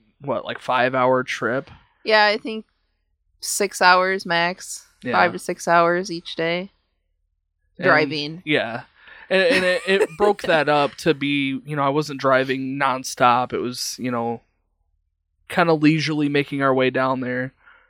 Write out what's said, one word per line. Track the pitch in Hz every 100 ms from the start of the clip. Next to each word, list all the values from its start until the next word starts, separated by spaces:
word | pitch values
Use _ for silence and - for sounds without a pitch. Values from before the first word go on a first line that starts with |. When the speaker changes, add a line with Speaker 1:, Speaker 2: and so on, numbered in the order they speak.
| _ _
Speaker 1:
what, | 139 113
like, | - 117
five-hour | - 127 127 131 127 127
trip? | 123 - - - - - _ _
Speaker 2:
Yeah, | - 214 208
I | 311
think | 277 220 - _ _ _ _ _ _ _
six | - - 196 -
hours | 185 185 185 190 190
max. | 170 170 185 - - - _
Speaker 1:
Yeah. | 127
Speaker 2:
Five | 180 180
to | 180
six | - 180 -
hours | 170 170 175 190
each | 170 - -
day. | 165 175 196 _ _ _ _ _ _ _ _ _ _ -
Speaker 1:
And | 180
Speaker 2:
Driving. | 156 147 156 147 165
Speaker 1:
yeah. | 156 143 110 117 - _ - - -
And, | 190
and | 180 185
it, | 185 180 185
it | 196 214
Speaker 2:
<laughs> | 165
Speaker 1:
broke | 208 202
that | - 165 143
up | 147 143 -
to | 170
be, | 143 143 143 135 135
you | 143
know, | 151
I | 139
wasn't | 143 151 135
driving | 135 131 131 135 131 139
nonstop. | 139 127 131 - 127 123 123
It | 104
was, | 110 127 - -
you | 123
know, | 120 117 117 _ _ _ _ _ _ _ _ _ _ -
kinda | - 170
leisurely | 160 151 156 143 151 147
making | 143 143 139
our | 135
way | 131 131
down | 131 131 131
there. | 123 127 131 _ _ _